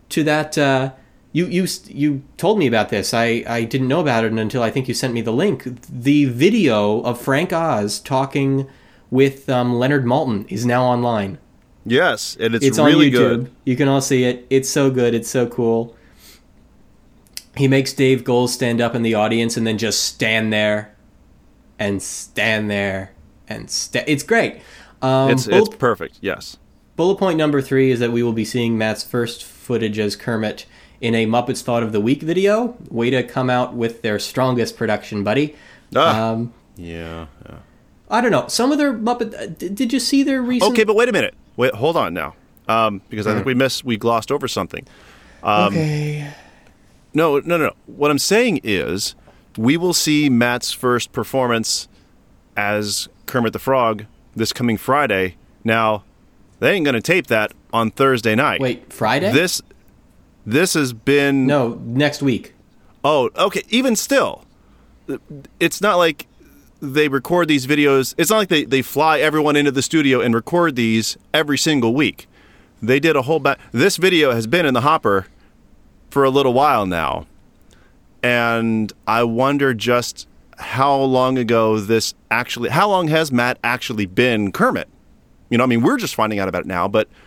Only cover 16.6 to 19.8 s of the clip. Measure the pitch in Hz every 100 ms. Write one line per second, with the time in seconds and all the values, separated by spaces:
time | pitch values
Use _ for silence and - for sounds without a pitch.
16.6 | _ _ _ _ _ _ _ - - -
17.6 | 135 135 135 - 131 131 120 123 123 -
18.6 | 123 117 117 120 113 107 110 113 113 117
19.6 | 113 107